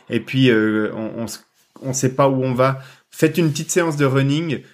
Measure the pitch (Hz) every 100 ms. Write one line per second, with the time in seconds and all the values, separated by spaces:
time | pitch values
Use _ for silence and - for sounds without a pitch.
0 | - 120 - 131 131 110 107 107 107 98
1 | 113 - 110 - _ _ _ - 135 131
2 | 131 131 139 131 131 123 131 135 - -
3 | _ - 160 156 160 143 160 185 170 147
4 | 139 135 139 147 170 117 -